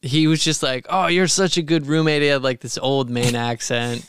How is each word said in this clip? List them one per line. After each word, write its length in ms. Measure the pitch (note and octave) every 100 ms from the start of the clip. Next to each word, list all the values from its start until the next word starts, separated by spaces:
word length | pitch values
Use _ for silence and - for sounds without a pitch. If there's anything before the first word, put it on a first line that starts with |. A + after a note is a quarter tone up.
he 260 | C#3 D3+ D#3
was 160 | D#3+
just 200 | D#3+ D3+
like, 220 | C#3+ B2+ -
Oh, 180 | F#3 F3
you're 200 | F3 F#3
such 300 | - F#3 F3
a 40 |
good 260 | D3+ E3 C#3
roommate. 340 | D#3 D#3 D3+
He 60 | D3
had, 160 | C#3
like, 160 | C3 B2
this 160 | B2 -
old 320 | C3 C#3 B2
Maine 260 | A#2+ A#2+
accent. 720 | A#2+ A#2 A#2 - A#2+ A#2+ A#2+